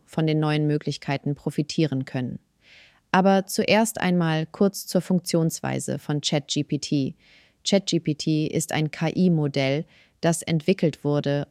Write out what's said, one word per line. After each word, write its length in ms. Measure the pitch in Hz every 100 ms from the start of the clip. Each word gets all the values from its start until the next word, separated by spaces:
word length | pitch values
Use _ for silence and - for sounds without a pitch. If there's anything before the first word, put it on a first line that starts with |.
| -
von 220 | - 160
den 120 | 156
neuen 280 | 151 151 151
Möglichkeiten 680 | 147 147 143 - 139 147 143
profitieren 680 | 156 151 147 - 156 131 135
können. 340 | 131 123 - - _ _ - - _ _
Aber 320 | 185 190 196 190
zuerst 540 | - - 208 226 -
einmal 460 | 180 180 165 156 160
kurz 420 | - 196 - -
zur 140 | 185
Funktionsweise 960 | - 185 - 170 160 - 131 131 135 135
von 220 | - 147
Chat 260 | - 151 -
G 160 | 147
P 160 | 147 143
T. 360 | - 147 131 - _ - _ _
Chat 220 | - 196 196
G 140 | 170
P 160 | 160 147
T 320 | - 156 156
ist 240 | - -
ein 180 | - 156
K-I-Modell, 960 | - 160 - 185 160 147 143 135 143 - _ _ _
das 200 | 165 165
entwickelt 600 | - 160 - 196 165 -
wurde, 440 | 147 147 143 143 143